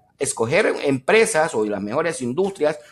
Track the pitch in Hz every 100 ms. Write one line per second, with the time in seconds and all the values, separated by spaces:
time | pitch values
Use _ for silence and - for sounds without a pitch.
0 | _ _ 135 - 117 165 226 - 147 135
1 | - 214 220 160 160 123 107 101 101 127
2 | 165 165 123 139 196 196 151 156 -